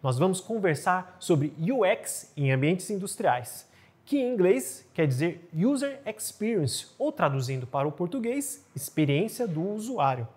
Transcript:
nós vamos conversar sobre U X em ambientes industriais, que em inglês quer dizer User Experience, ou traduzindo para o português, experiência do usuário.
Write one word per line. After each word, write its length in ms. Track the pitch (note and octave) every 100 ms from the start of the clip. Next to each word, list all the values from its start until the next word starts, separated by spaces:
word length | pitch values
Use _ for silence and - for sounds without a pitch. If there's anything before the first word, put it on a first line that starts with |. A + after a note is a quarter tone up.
nós 160 | C3+ B2
vamos 200 | F#3 F#3
conversar 760 | - A3+ F#3+ C#3+ F#3+ F3+ F3+ -
sobre 320 | - E3 D3 D3 E3
U 120 | C4
X 480 | F#3 D#3 - - - -
em 140 | C3+
ambientes 360 | C3+ C#3+ F#3 -
industriais, 760 | G3+ G3 - G3 B2 A#2 - - - - _ -
que 140 | C#4+
em 120 | B3
inglês 560 | B3 F3+ B3 B3 - -
quer 140 | - D#3
dizer 420 | B2+ E3+ F3 -
User 480 | D#3 G#3 C#4 C#4 C4+ -
Experience, 840 | G#3+ - - G#3+ A3+ C#3 - - _
ou 120 | C#4+
traduzindo 540 | D4+ D#3+ C3+ B2+ C3+ B2
para 220 | C#3+ C#3+
o 40 |
português, 720 | D3+ F3 C4+ A3+ C4+ C#4 - _ -
experiência 720 | - - D3+ C#3+ G#3+ A3 A#3+
do 200 | D#3 F#3
usuário. 580 | G#3+ G#3+ B3+ C#3 B2+ A2+